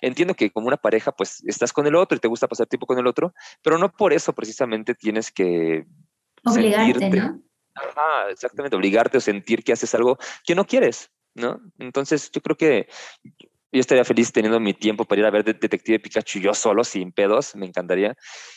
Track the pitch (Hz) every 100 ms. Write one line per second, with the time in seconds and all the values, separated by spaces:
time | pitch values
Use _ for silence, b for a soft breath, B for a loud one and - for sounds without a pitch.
0 | 131 127 180 185 104 - 113 139 107 110
1 | - - 98 - - 104 117 - 147 160
2 | 190 131 113 113 - 117 117 - 123 127
3 | 123 117 175 - B B - 160 196 -
4 | 196 147 - 147 110 - 127 110 110 120
5 | 107 110 113 - 92 85 82 80 76 _
6 | _ _ _ _ 240 226 220 202 226 -
7 | 190 185 247 - _ _ _ - 139 -
8 | 156 139 101 95 123 - 139 104 98 104
9 | 117 123 110 101 - 113 117 117 120 117
10 | 120 131 B B - 170 202 254 165 117
11 | - _ _ - 120 - 208 - 127 135
12 | 139 151 - 143 - 156 160 117 - B
13 | B B - _ - _ _ 131 123 131
14 | 120 117 117 - 110 113 107 95 107 104
15 | 113 101 107 104 107 110 107 92 - 110
16 | - 107 - 101 95 101 113 104 120 101
17 | 90 87 101 110 143 101 92 90 87 90
18 | 104 127 B B B